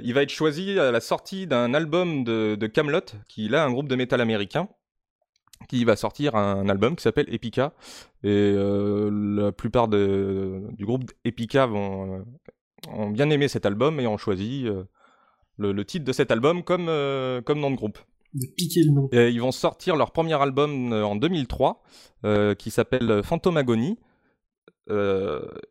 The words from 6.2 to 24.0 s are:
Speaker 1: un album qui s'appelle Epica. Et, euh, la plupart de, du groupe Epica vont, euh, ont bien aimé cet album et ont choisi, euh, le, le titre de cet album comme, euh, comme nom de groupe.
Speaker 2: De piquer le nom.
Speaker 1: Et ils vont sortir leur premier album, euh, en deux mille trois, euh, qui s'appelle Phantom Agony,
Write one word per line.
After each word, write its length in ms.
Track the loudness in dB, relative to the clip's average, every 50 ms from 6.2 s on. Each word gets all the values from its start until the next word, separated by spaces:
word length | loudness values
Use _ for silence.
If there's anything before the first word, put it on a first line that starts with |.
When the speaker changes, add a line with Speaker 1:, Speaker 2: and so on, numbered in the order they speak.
| -2 0 2
Speaker 1:
un 340 | 2 2 2 2 0 0 0
album 280 | 2 2 2 2 2
qui 60 | 2 0
s'appelle 300 | 0 2 0 0 0 -2
Epica. 400 | -6 -6 -4 -2 -2 -2 -2 -2 _ -20 -20 -20 -20 -20 -20 _ _ 0
Et, 40 | 2
euh, 800 | 4 4 4 4 4 2 2 2 0 0 0 0 0 0 0 0
la 420 | 0 -2 -2 -2 0 0 0 -2 -2
plupart 360 | -4 -4 -2 0 2 2 2
de, 720 | 4 2 2 2 2 0 0 -2 -2 -2 -4 -6 -6 -8 -10 -12 -10
du 120 | -8 -4
groupe 260 | -2 -2 -2 -4 -6 -12 _ -6
Epica 400 | -6 -6 -6 -4 -2 2 2 2
vont, 520 | 2 0 -2 -4 -4 -6 -8 -8 -8 -8 -10
euh, 40 | -12 -14 -20 -20 _ -20 -20 _ _ _ _ _ -18 -12 -8
ont 160 | -6 -4 -4
bien 220 | 0 0 2 2
aimé 180 | 4 2 2 0
cet 160 | 0 0 0
album 360 | 0 0 2 0 0 0 0
et 60 | -2
ont 120 | -2 -2 -2
choisi, 460 | -2 -2 -2 -2 -2 -4 -6 -4 -4
euh, 160 | -4 -4 -6 -8 -12 _ _ _ _ _ _ _ _ _ _ _ _ _
le, 160 | -4 -2 -2 -2
le 120 | -2 -4
titre 180 | -4 -6 -6 -4
de 80 | -2 0
cet 180 | 0 2 2
album 320 | 2 2 4 2 2 2 0
comme, 280 | -2 -2 -2 0 0
euh, 500 | -2 0 0 -2 -2 -2 -2 -4 -4 -4
comme 180 | -2 -2 -2 0
nom 120 | 0 -2
de 60 | -2
groupe. 220 | -2 -4 -6 -6 -8 -16 _ _ _ _ _ -10
Speaker 2:
De 120 | -10 -10 -8 -6
piquer 280 | -6 -4 0 2 4 6
le 60 | 6 6
nom. 160 | 4 2 4 4
Speaker 1:
Et 180 | 4 4 4
ils 100 | 4 2
vont 120 | 0 -2 -2
sortir 440 | 0 -2 -2 -2 -2 -2 0 0
leur 140 | 2 0 0
premier 240 | 0 -2 -2 0 2
album, 580 | 2 0 2 2 2 0 2 0 -2 -2 -2 0
euh, 120 | 0 0
en 100 | 0 0
deux 120 | 0 0 0
mille 180 | 0 0 -2
trois, 360 | -4 -2 0 0 0 0 -2 _ _ -20 -20 -20 -20 _ _ -2
euh, 280 | 0 2 4 4 2 0
qui 160 | 0 -4 -4
s'appelle 520 | 0 0 0 0 0 0 2 2 2 2 0
Phantom 340 | 0 -2 0 0 0 2
Agony, 420 | 2 2 2 2 0 0 -2 -4 -6